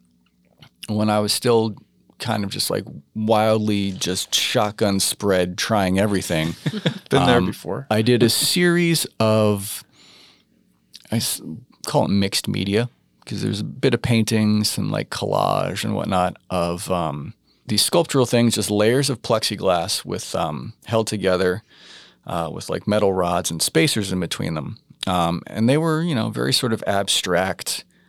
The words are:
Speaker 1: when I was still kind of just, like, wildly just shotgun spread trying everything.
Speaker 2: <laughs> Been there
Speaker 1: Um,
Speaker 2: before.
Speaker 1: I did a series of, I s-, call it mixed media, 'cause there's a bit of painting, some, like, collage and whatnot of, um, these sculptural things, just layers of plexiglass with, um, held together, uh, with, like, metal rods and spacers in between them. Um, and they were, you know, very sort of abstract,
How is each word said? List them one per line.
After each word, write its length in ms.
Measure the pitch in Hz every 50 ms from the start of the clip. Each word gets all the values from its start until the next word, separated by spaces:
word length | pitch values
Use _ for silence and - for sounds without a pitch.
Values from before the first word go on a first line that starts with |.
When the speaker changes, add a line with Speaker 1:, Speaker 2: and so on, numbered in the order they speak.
| _ _ _ _ _ _ _ _ _ _ _ _ - - _ - - -
Speaker 1:
when 220 | 107 107 107 107
I 100 | 107 107
was 120 | 104 101 -
still 420 | - - 123 117 113 110 110 104 - - _ _ _ _ _ _ -
kind 260 | - 113 110 107 -
of 60 | 98
just, 200 | 98 101 - -
like, 140 | 95 98 98 110 - - - _ -
wildly 760 | 110 107 107 110 107 107 110 110 110 107 107 104 101 98 98
just 400 | 95 95 - 90 92 - - -
shotgun 680 | - - - - - 127 107 104 104 - 110 101 98 98
spread 580 | - - - - - 101 95 92 90 90 90 -
trying 400 | - - 113 104 95 92 92 95
everything. 560 | 104 107 101 92 80 - 87 80 78 82 82 - - 160 - 208
Speaker 2:
<laughs> 280 | - 165 - - - -
Been 160 | - 135 -
there 120 | 123 123 120
Speaker 1:
Um, 80 | 104
Speaker 2:
before. 400 | - 107 - - 92 95 127 139 -
Speaker 1:
I 100 | 110 107
did 200 | 110 117 123 117
a 60 | 123 113
series 760 | - - - - - 185 175 175 170 175 175 170 165 151 - - _ -
of, 640 | 110 110 110 110 107 107 104 98 98 104 - - - _ _ _ - - - - - - _ _ _ _ _ _ _ _ _ _ _ _ - - _ -
I 60 | -
s-, 240 | 120 - - - - - - 80 113 - _ _ _ -
call 200 | - - 151 104
it 60 | -
mixed 360 | - 101 98 101 - - -
media, 420 | - 98 101 98 98 101 107 120 117 _ _ _ _ _ _ -
'cause 160 | - 107 98
there's 160 | 107 107 107 101
a 40 | 107
bit 280 | - - 127 - 135
of 100 | 123 117
painting, 600 | - - 117 113 110 - 113 107 107 107 107 107
some, 260 | 104 - - - 101 101
like, 180 | 104 - - -
collage 720 | - - - - 50 50 50 50 50 50 50 92 90 95 -
and 120 | 110 107
whatnot 400 | 98 - - 98 92 90 92 82 - _ -
of, 400 | 92 90 85 85 87 87 - -
um, 420 | 92 87 85 78 73 73 69 - - _ _ _ _ _ -
these 160 | - 107 104
sculptural 440 | - - - 170 165 - - 139 127
things, 280 | - - 120 120 117 -
just 160 | - 101 -
layers 400 | 104 104 104 113 123 135 143 135
of 100 | 131 110
plexiglass 800 | - - 120 110 - - 107 90 95 95 90 85 85 98 - - -
with, 280 | 95 98 92 - - -
um, 380 | 90 85 78 76 65 - 110 - _ -
held 240 | - 113 113 110 -
together, 560 | 113 104 92 95 90 90 95 92 90 110 - _ _ - - - - - - - _ _ -
uh, 240 | - 85 85 82 78
with, 160 | 80 87 - -
like, 160 | 82 90 -
metal 260 | - 104 107 101 98
rods 380 | 95 92 90 85 87 87 90 -
and 100 | 82 80
spacers 520 | - - - 160 160 147 - 113 101 95
in 80 | 95 92
between 340 | 87 85 - - 101 85 85
them. 240 | 76 73 - 110 - _ _ - - - -
Um, 340 | 92 90 85 85 85 - - -
and 200 | - 92 113 120
they 80 | 139
were, 260 | 156 160 165 156 156
you 120 | 165 175 156
know, 160 | 113 110 110
very 220 | 107 113 123 131
sort 200 | 131 - - 120
of 120 | 110 104 -
abstract, 960 | - 101 98 101 - - - - 92 90 85 92 95 95 - - - - - - _ _ _ _